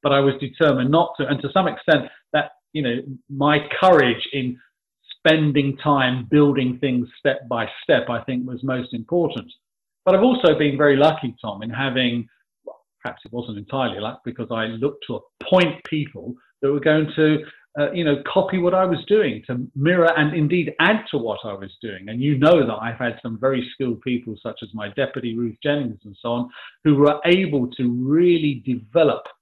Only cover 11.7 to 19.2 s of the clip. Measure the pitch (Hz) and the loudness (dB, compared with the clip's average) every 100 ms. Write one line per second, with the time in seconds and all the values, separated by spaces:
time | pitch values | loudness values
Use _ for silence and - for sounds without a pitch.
11.7 | 117 135 127 123 120 113 _ _ _ - | -6 -4 -2 -2 -2 -8 _ _ _ -20
12.7 | - _ _ 123 - - 120 117 104 101 | -20 _ _ -14 -14 -12 -10 -10 -12 -8
13.7 | 135 127 95 107 - - - 117 113 113 | -4 -4 -4 -8 -10 -14 -10 -8 -6 -6
14.7 | 113 139 - - 117 _ _ - 185 170 | -4 -6 -6 -10 -12 _ _ 2 4 4
15.7 | 143 - 156 143 - 120 123 _ _ 139 | -2 -6 -6 -6 -10 -14 -14 _ _ -2
16.7 | 147 151 156 156 165 156 151 151 - _ | 0 2 2 2 2 2 2 -2 -20 _
17.7 | 147 147 180 160 143 - - 190 190 175 | -4 -2 0 0 0 0 -2 0 0 0
18.7 | 185 185 170 - 208 | 2 0 -2 0 2